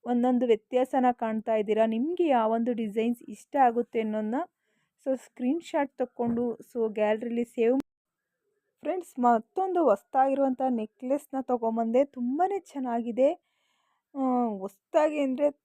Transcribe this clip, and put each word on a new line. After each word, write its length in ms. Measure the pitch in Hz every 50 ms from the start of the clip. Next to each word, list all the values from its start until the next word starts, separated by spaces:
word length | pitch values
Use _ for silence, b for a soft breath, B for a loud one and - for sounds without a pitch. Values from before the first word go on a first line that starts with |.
| _
ಒಂದೊಂದು 420 | 233 247 240 240 254 254 240 254
ವ್ಯತ್ಯಾಸನ 600 | 240 220 214 _ _ - 247 262 262 - 269 254 247
ಕಾಣ್ತಾ 440 | 240 _ 233 220 220 220 208 240 220
ಇದ್ದೀರಾ. 300 | 220 208 208 208 214 226
ನಿಮಗೆ 400 | 226 226 226 254 320 359 349 349
ಯಾವೊಂದು 460 | 311 277 240 220 220 226 233 233 247
ಡಿಸೈನ್ಸ್ 500 | 247 220 226 214 196 226 220 240 240 - - -
ಇಷ್ಟ 280 | 208 - - _ -
ಆಗುತ್ತೆ 440 | 285 262 240 226 240 233 _ - 233
ಅನ್ನೋದನ್ನ, 380 | 220 214 214 214 214 214 233 285 349 - _ _ _ _ _ _ _ _ _ _ _
so, 100 | 277 262
ಸ್ಕ್ರೀನ್‌ಶಾಟ್ 760 | 247 - _ _ - 247 247 302 339 - - - 311 285 277 _
ತಕ್ಕೊಂಡು, 480 | - 254 247 _ - 240 233 233 233 247 240 226 -
so, 260 | - _ _ 240 226 220
ಗ್ಯಾಲರಿಲಿ 520 | 202 220 214 208 214 214 233 240 233 233 240
ಸೇವ್. 320 | - - - 226 226 254 269 - _ _ _ _ _ _ _ _ _ _ _ _ _ _ _ _ _ _ _
ಫ್ರೆಂಡ್ಸ್, 360 | - 285 349 370 339 - - -
ಮತ್ತೊಂದು 680 | 247 240 240 220 - _ _ 381 381 381 359 349 320
ಹೊಸ್ದಾಗಿರುವಂಥ 800 | 254 196 - _ _ - 269 262 277 269 269 277 269 254 - 262 262
ನೆಕ್ಲೆಸ್ನ 680 | 247 226 220 - _ _ 254 254 277 285 - _ - 269
ತೊಗೊಂಬಂದೆ. 640 | 254 - 247 233 233 226 226 226 233 226 226 247 285
ತುಂಬಾ 400 | 285 _ 254 240 240 269 302 359 381 403 392 _
ಚೆನ್ನಾಗಿದೆ. 640 | - - 285 254 247 233 233 220 240 220 240 262 294 349 _ _ _ _ _ _ _ _ _ _ _ _ _ _ _ -
ಆ, 100 | 277 269 262 254 247 247 226 208
ಹೊಸ್ದಾಗಿ 640 | 190 190 202 - _ _ _ - 320 302 311 302 302
ಅಂದರೆ 260 | 277 269 262 247 294 294 277 _